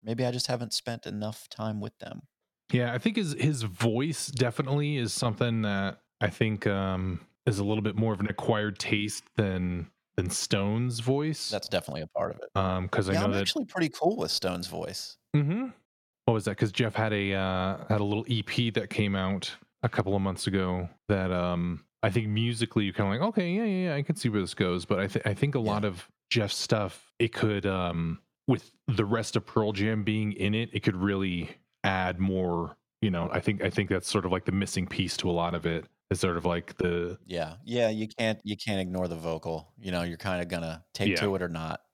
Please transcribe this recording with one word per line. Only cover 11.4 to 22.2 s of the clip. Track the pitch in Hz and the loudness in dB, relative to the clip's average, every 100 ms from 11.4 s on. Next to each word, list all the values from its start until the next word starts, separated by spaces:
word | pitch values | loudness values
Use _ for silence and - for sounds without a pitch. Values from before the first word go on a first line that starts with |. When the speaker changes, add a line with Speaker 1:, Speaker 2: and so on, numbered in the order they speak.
| - | -4
Speaker 1:
That's | 101 - | -4 -2
definitely | 92 - 71 | -2 -2 -8
a | 80 | -6
part | - - | -2 -4
of | - | -4
it. | - 98 | -4 0
Speaker 2:
Um, | 95 92 92 | 2 0 0
'cause | - 95 | 0 2
I | |
Speaker 1:
Yeah, | 98 | 4
Speaker 2:
know | - | 4
Speaker 1:
I'm | |
Speaker 2:
that | 98 | 2
Speaker 1:
actually | 98 330 247 | 2 0 -2
pretty | 185 160 | 0 0
cool | - 160 226 | 2 0 2
with | - | -2
Stone's | - 95 90 87 | 0 -2 -4 -6
voice. | 85 80 90 - - _ 147 | -6 -6 -8 -12 -16 _ 0
Speaker 2:
Mm-hmm. | 147 196 262 - _ _ _ _ - | 2 -2 -4 -10 _ _ _ _ 0
What | |
was | 113 107 | 0 0
that? | 95 | 0
'Cause | 110 | 0
Jeff | - 117 - | 2 0 2
had | 110 | 0
a, | 104 98 | 2 0
uh, | 95 95 92 92 98 - | 0 0 0 0 -2 0
had | 107 | 0
a | |
little | 101 104 113 | 2 -2 0
E | 117 | -2
P | 98 - 117 | 0 0 0
that | 110 101 | 0 -4
came | - 104 98 | 0 0 2
out | 92 98 - - - _ | 0 -2 -4 -12 -20 _
a | 113 | -2
couple | - 98 98 | 0 0 2
of | |
months | 95 92 - | 0 -2 0
ago | 95 92 90 87 - - | 0 0 -2 -4 -10 -2
that, | 101 92 | 0 2
um, | 90 87 87 87 82 _ _ | 0 0 0 0 -4 _ _
I | 110 | 0
think | 98 | 0